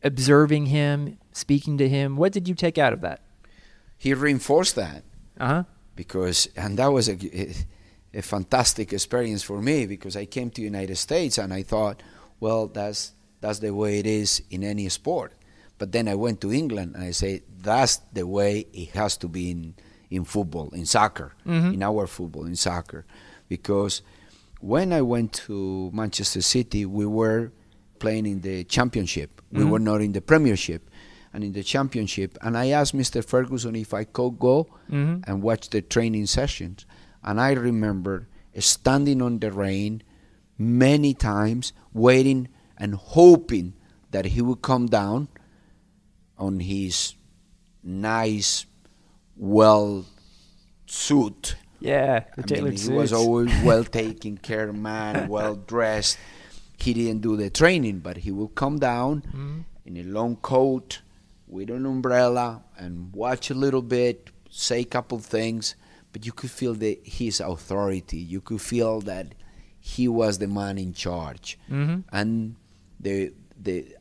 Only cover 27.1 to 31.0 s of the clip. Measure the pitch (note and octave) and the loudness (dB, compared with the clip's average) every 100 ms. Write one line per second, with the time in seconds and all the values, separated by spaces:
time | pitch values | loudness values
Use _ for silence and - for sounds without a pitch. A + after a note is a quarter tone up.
27.1 | A2 A2 A2 A#2 - _ - _ - A2 | 2 2 0 -2 -10 _ -20 _ -6 -4
28.1 | A2 G#2+ G2 F#2 F#2 F2+ - B2 A#2 F2+ | -2 -2 -4 -4 -6 -2 0 0 0 -4
29.1 | - D2 - - - G#2 G#2+ A2 G#2+ G#2 | -4 -8 -12 -6 0 2 2 2 0 0
30.1 | G2 - D#3 C#3+ G2+ - E2 - - | -2 4 6 6 2 -2 -8 -12 -20